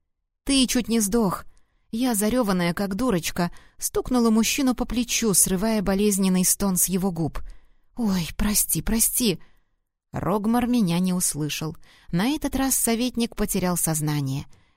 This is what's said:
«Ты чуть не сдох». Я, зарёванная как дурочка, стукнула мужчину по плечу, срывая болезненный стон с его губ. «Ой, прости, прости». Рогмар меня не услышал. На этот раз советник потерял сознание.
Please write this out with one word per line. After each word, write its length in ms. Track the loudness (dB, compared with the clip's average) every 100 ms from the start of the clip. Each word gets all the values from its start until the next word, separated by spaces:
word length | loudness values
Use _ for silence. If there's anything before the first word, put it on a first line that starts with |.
| _ _ _ _
«Ты 220 | 0 2 4
чуть 220 | 2 0
не 120 | 0
сдох». 440 | 2 2 0 -2 -10 -20 _ _ _
Я, 240 | -2 0
зарёванная 600 | 0 0 2 2 2 0
как 220 | 0 -2 -2
дурочка, 560 | 0 0 -2 -2 -4 -6 -20 -10
стукнула 520 | -6 -4 0 2 4
мужчину 440 | 4 2 2 0
по 100 | 0
плечу, 480 | -2 -2 -2 0 2
срывая 480 | 2 2 2 0 0
болезненный 640 | 0 2 2 2 2 2
стон 320 | 2 0 0 0
с 100 | 0
его 260 | 0 -2
губ. 280 | -2 -4 -4 -10 -14 -20 _ _ -4
«Ой, 320 | -2 0 -2 -2
прости, 460 | 0 0 0 -2
прости». 580 | 0 0 0 0 0 0 -6 _ _ _ _ _ _
Рогмар 540 | -6 -2 0 0 0 2
меня 320 | 2 2 2
не 140 | 0
услышал. 640 | 0 -2 -2 -4 -4 -8 -10 -18 -20 -4
На 180 | -2 0
этот 280 | 0 -2 0
раз 180 | 0
советник 640 | 2 2 0 0 -2 -2 -2
потерял 400 | -2 0 0 0
сознание. 680 | 0 0 0 -2 -2 -6 -8 -18 _